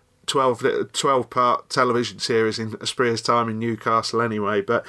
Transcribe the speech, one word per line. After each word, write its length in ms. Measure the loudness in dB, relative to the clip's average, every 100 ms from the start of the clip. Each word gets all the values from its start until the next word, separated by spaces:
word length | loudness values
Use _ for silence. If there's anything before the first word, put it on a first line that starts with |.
| _ _ -4
twelve, 360 | 2 2 2 0 0 -2
twelve 380 | -2 0 0 0
part 400 | 2 2 2 -2
television 480 | 0 2 2 -2 -4
series 400 | 0 2 2 -2
in 140 | -6
Asprilla's 500 | -8 -4 0 0 0
time 260 | 0 0 0
in 100 | -2
Newcastle 600 | -4 -2 0 0 0 -2
anyway, 400 | -2 -2 0 0
but, 240 | 0 -2